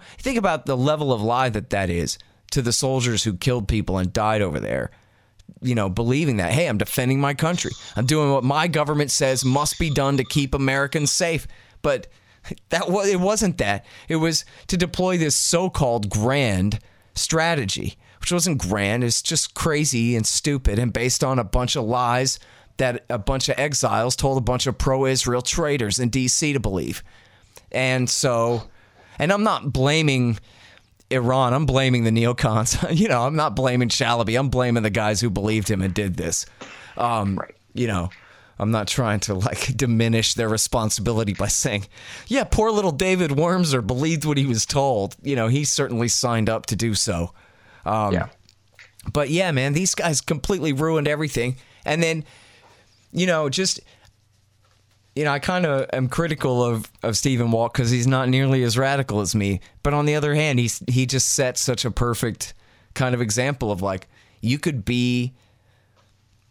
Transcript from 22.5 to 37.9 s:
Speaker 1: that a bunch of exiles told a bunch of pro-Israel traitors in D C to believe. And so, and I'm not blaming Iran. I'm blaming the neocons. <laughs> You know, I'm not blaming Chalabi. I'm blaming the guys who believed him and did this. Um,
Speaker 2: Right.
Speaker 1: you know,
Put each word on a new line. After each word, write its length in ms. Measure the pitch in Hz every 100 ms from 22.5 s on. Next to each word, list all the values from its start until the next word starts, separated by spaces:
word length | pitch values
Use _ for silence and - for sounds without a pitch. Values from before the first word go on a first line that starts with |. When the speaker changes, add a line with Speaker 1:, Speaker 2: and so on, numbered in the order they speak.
| - - -
Speaker 1:
that 260 | 131 120 -
a 80 | 120
bunch 300 | 98 135 -
of 100 | 127
exiles 560 | 147 131 120 107 120
told 240 | - 135 131
a 20 |
bunch 280 | 117 123 139
of 100 | -
pro-Israel 640 | - 135 131 131 127 123
traitors 560 | - - 151 143 107 101
in 100 | 120
D 180 | 135 127
C 240 | - 151
to 80 | 135
believe. 420 | 104 92 62 - - - - - _ - -
And 360 | - 131 127 123
so, 600 | - 135 117 117 117 - - _ _ - -
and 140 | 156
I'm 100 | 202
not 300 | 214 151 147
blaming 680 | 131 135 156 151 131 120 110 - - - - _ _ -
Iran. 440 | 127 120 131 123
I'm 120 | 127 135
blaming 380 | 131 135 123
the 60 | 113
neocons. 680 | 113 117 120 117 110 110 - 180
<laughs> 60 | 160
You 120 | 214
know, 140 | 123
I'm 120 | 123
not 220 | 156 151 101
blaming 320 | 131 123 120
Chalabi. 500 | - 117 120 107 117
I'm 100 | 135
blaming 360 | 123 123 117
the 60 | 107
guys 300 | 101 107 101
who 80 | 117
believed 400 | 98 104 110 101
him 140 | 101
and 100 | 95
did 240 | 90 101 87
this. 300 | 82 - - - - - - -
Um, 400 | 120 113 98 95
Speaker 2:
Right. 160 | - - _
Speaker 1:
you 140 | -
know, 220 | 117